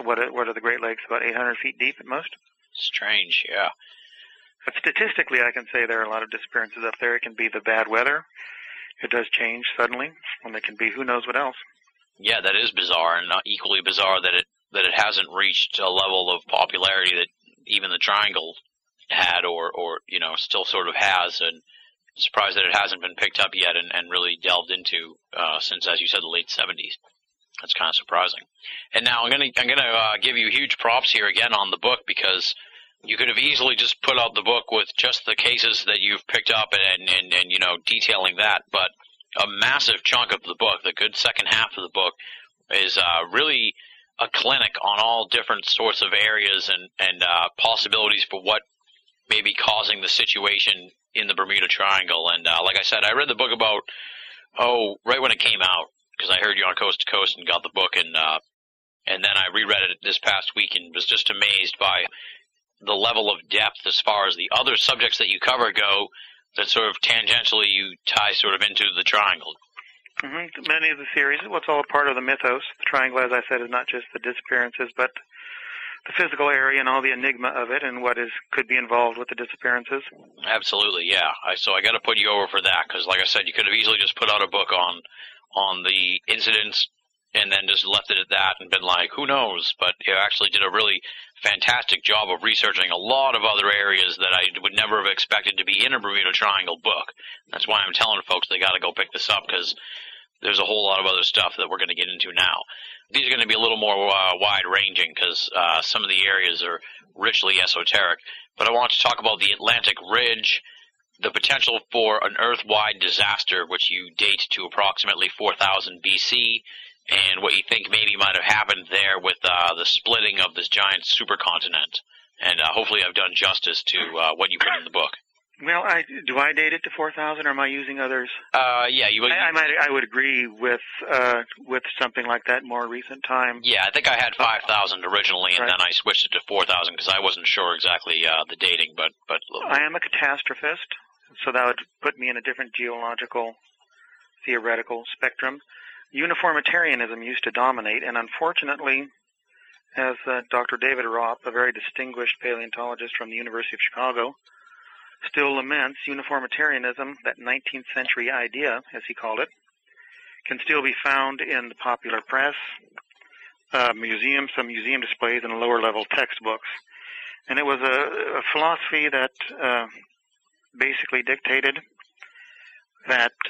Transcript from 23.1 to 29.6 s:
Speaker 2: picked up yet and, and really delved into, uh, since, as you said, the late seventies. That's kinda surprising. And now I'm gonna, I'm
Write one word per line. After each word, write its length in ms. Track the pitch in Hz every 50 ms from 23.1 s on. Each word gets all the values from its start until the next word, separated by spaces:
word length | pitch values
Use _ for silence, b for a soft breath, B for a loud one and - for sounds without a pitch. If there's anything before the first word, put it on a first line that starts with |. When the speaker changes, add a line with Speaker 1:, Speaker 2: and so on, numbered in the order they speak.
| 87
Speaker 2:
picked 240 | - 107 92 - -
up 120 | 98 95 -
yet 240 | 92 90 87 85
and, 140 | 87 87 87 90
and 180 | 90 85 87
really 260 | 90 90 90 87 85 -
delved 300 | 90 90 90 87 87 85
into, 440 | 92 90 85 - 95 85 82 80 80 _ _ _ -
uh, 220 | 85 85 80 78 78
since, 280 | - - 95 87 -
as 140 | 90 85 87
you 60 | 87
said, 140 | 82 - 95
the 60 | 85
late 220 | 82 85 87 85 -
seventies. 480 | - - - 90 87 76 - - - - _ _ _ _ _ _ _ _ _ _ _ -
That's 120 | - - -
kinda 200 | - 87 82 80
surprising. 480 | - - - 87 87 92 90 - - - _ _ B B B B B B B -
And 120 | 113 117
now 180 | 123 120 117 120
I'm 80 | 120
gonna, 200 | 135 143 139 127 -
I'm 100 | 127